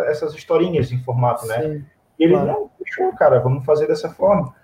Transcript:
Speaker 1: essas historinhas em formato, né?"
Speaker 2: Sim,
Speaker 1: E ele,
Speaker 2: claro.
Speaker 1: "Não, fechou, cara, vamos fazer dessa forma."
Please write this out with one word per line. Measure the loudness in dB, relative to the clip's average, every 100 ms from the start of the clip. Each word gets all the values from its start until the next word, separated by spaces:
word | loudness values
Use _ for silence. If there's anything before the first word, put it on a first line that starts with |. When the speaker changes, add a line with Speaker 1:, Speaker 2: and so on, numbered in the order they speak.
| -2
Speaker 1:
essas | -2 -4 -8
historinhas | -2 0 2 0 -2
em | -4
formato, | -4 0 0 0 -4
né?" | -4
Speaker 2:
Sim, | -4 -6 -12 _ _ 0
Speaker 1:
E | 4
ele, |
Speaker 2:
claro. | 4 2
Speaker 1:
"Não, | -2 -6 -12
fechou, | -12 -4 -4 2
cara, | 4 4
vamos | 2 -2 0
fazer | 0 2
dessa | -2 -4
forma." | -2 2 2 0 -10